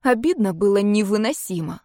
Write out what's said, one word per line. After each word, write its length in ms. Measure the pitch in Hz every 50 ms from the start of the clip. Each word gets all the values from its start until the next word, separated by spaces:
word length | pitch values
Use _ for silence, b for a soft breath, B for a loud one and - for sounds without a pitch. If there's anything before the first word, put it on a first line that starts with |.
Обидно 500 | - 262 247 233 240 330 359 302 208 190
было 260 | 180 160 202 202 202 202
невыносимо. 1000 | 202 208 208 214 214 190 208 214 220 233 302 - - - 185 170 160 165 170 -